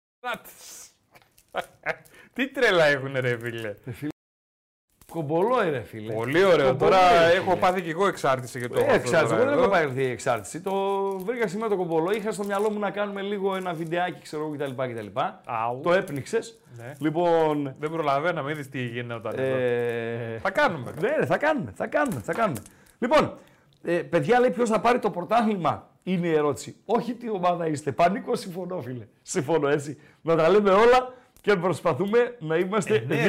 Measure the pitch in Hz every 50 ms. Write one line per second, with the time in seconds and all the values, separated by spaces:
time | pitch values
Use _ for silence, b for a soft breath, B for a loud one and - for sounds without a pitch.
0 | _ _ _ _ - 247 226 - - - - - - - - - - - _ _
1 | _ _ _ - _ _ _ _ _ _ - - 170 - _ _ _ 151 - -
2 | _ B B B B B _ 233 269 262 262 285 247 220 185 170 156 147 143 131
3 | 135 135 135 131 123 123 120 113 117 120 113 113 113 107 - - _ 127 - -
4 | 143 151 - _ _ _ _ _ _ _ _ _ _ _ _ _ _ _ _ _
5 | _ - 156 165 147 135 160 170 190 240 262 247 202 165 143 120 98 - - 110
6 | 107 113 107 110 117 127 147 175 196 190 170 147 139 131 127 127 - - 190 185
7 | 180 180 175 170 165 170 175 190 - 190 180 160 196 180 185 196 170 165 156 175
8 | 202 185 - - - 143 131 123 123 117 - 123 123 120 - 127 269 294 233 160
9 | - 120 - 160 151 123 113 110 - - - - 247 196 196 170 156 139 123 135
10 | 135 127 120 110 - 135 120 107 98 - - 160 185 202 190 196 196 196 196 196
11 | 196 196 196 190 180 214 254 233 226 175 170 214 233 220 202 180 180 160 165 160
12 | 160 185 214 220 190 220 190 190 202 202 196 196 208 220 208 208 208 190 - 208
13 | 208 202 196 196 196 202 208 196 190 196 190 190 180 180 170 156 170 160 170 175
14 | 180 175 143 139 - - 160 151 156 156 151 139 147 139 127 131 131 123 113 113
15 | 104 101 98 127 160 196 214 - _ - 120 110 113 120 123 131 156 175 175 190
16 | 190 190 143 135 - - 214 226 226 - - _ _ - 123 117 117 127 147 131
17 | 139 156 151 170 175 170 165 165 160 156 151 147 143 135 135 - 147 156 165 160
18 | 151 143 135 139 156 180 165 160 135 143 156 151 135 127 - 131 123 117 113 123
19 | 120 120 117 113 104 110 107 131 131 131 131 127 127 123 120 120 120 120 117 117
20 | 117 117 117 120 117 113 113 113 - 196 196 302 294 247 170 139 117 104 - 143
21 | 180 254 311 277 170 117 175 196 285 311 311 254 143 101 - - - 220 - 294
22 | 294 254 165 117 - - 170 226 226 196 127 104 - b b b b b b b
23 | 247 240 311 285 190 - - b b b b b b b b _ - - 170 170
24 | 143 139 165 170 143 170 240 247 247 247 - 208 240 214 226 214 220 233 247 240
25 | - 208 - 175 175 175 214 240 220 220 208 180 156 135 110 95 - _ _ _
26 | _ 175 190 175 175 170 156 151 147 147 135 - - 127 - - _ - 226 226
27 | - 208 247 - 233 233 214 180 175 180 175 170 165 160 151 135 - 143 - -
28 | 170 180 196 262 - 254 240 - - 190 165 185 180 175 185 170 117 127 127 120
29 | 101 - _ _ _ - - 190 131 139 165 156 143 139 147 151 135 151 135 b
30 | b b b b b 156 165 160 156 165 190 214 208 196 185 208 233 247 247 254
31 | 254 B B B B B B _ - 196 208 175 170 185 147 - - 175 139 131
32 | 196 202 220 240 240 233 240 - 160 156 160 175 190 185 214 214 - - 214 214
33 | - - 160 139 156